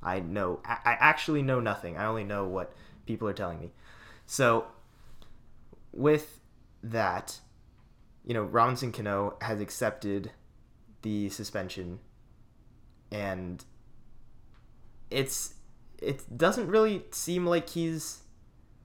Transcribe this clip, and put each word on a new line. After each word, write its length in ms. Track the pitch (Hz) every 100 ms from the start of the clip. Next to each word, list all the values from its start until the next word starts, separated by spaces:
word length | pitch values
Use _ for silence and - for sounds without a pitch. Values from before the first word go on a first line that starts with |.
I 180 | - 95
know, 420 | 85 101 92 87 -
I, 140 | 117
I 140 | - 117
actually 440 | 143 160 - 151
know 160 | 135 127
nothing. 360 | 113 101 87 80
I 100 | 107
only 180 | 113
know 220 | 101 101 95
what 280 | 92 90 - - - -
people 220 | 110 110
are 60 |
telling 260 | 98 92 82
me. 120 | 85 - - - - - -
So, 400 | - 123 113 - - - - - - - - - - - - -
with 480 | - 139 151 151 - - - - -
that, 580 | 113 113 101 90 - - - - - - - - - - -
you 80 |
know, 100 | 117
Robinson 480 | 104 117 117 123 127
Cano 460 | 110 104 98 101 -
has 200 | 113 107
accepted 680 | 101 - 113 - 104 98 110 - - - - - - -
the 260 | 110 104 101
suspension, 720 | - 101 104 90 98 90 92 - - - - - - - - - - -
and 520 | 107 101 92 90 90 - - - - - - - - - - - - - - -
it's, 440 | 131 135 - - - - - - -
it 360 | 92 139 - 120
doesn't 300 | 170 208 185
really 380 | 214 220 196 -
seem 340 | - - 175 175
like 240 | 170 170
he's, 540 | 170 165 160 - - - - - - - -